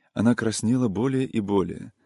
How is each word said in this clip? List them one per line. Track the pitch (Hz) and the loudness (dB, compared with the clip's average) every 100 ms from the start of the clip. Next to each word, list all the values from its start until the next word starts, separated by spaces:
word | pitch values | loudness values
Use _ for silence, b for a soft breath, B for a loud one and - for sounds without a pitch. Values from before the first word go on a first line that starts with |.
| _ | _
Она | - 110 120 | 0 2 2
краснела | 110 104 107 127 123 | 0 -2 0 2 0
более | 92 131 131 131 | 0 0 0 -2
и | 113 | -2
более. | 101 101 87 - 110 - | 0 0 0 -6 -14 -18